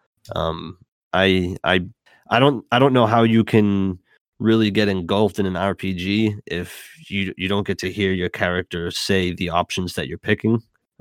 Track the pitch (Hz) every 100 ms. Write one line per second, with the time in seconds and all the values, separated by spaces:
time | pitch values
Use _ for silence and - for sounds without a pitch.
0 | _ _ - - 82 82 80 90 _ _
1 | _ 92 95 92 90 95 - 92 87 -
2 | _ _ _ 110 139 123 - 123 139 127
3 | 107 117 113 113 104 113 104 98 95 90
4 | _ _ _ _ 107 113 107 98 104 95
5 | 85 101 104 101 95 87 98 92 95 90
6 | 92 104 107 101 - 87 87 - - -
7 | 80 98 92 - 92 101 98 95 92 92
8 | 95 95 90 - 92 90 87 87 85 -
9 | - 95 90 85 87 85 - - 90 -
10 | 69 82 - 107 110 113 - _ _ -